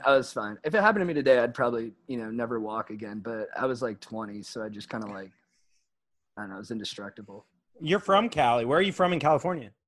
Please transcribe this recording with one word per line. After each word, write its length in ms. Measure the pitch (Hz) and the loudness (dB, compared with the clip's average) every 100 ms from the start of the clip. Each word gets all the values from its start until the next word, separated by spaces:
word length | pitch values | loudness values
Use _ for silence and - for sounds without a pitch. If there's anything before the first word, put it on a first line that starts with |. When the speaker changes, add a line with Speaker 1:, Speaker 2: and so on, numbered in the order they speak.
| 139 | 4
Speaker 1:
I 100 | 135 | 4
was 160 | - | 4
fine. 260 | 120 104 107 | -4 -6 -6
If 100 | 151 202 | 0 4
it 60 | |
happened 200 | 208 208 | 4 4
to 40 | 175 | 0
me 80 | |
today, 260 | 147 131 123 | 2 6 6
I'd 140 | 120 | 4
probably, 380 | 123 123 120 113 - - | 0 0 0 -6 -12 -8
you 100 | 123 | -8
know, 120 | 110 | -6
never 300 | 117 117 117 | -4 -4 -4
walk 300 | 107 110 - | -4 -6 -6
again. 300 | 107 107 104 | -10 -10 -10
But 300 | 107 110 104 - | -8 -8 -8 -4
I 100 | 131 | -4
was, 160 | 120 | -2
like, 180 | 120 101 | -4 -6
twenty, 420 | - 110 107 104 | -10 -8 -8 -10
so 200 | 98 120 | -12 -10
I 60 | 107 | -10
just 200 | 104 - | -10 -10
kinda, 180 | 117 104 | -8 -8
like, 240 | 98 95 _ _ _ _ _ _ _ _ _ _ - | -10 -14 _ _ _ _ _ _ _ _ _ _ -14
I 40 | |
don't 80 | 101 | -12
know, 60 | 95 | -12
I 40 | |
was 120 | 98 | -8
indestructible. 720 | 113 101 - 98 - 101 101 _ _ _ _ | -8 -8 -10 -14 -14 -18 -20 _ _ _ _
Speaker 2:
You're 180 | 160 196 | 0 0
from 300 | - 196 233 | 4 4 4
Cali. 360 | 151 123 120 117 | 2 4 4 4
Where 140 | 156 | 4
are 40 | |
you 100 | 196 | 2
from 200 | - 180 | 2 2
in 60 | 170 | 4
California? 520 | 147 147 175 170 104 _ | 4 4 2 -4 -8 _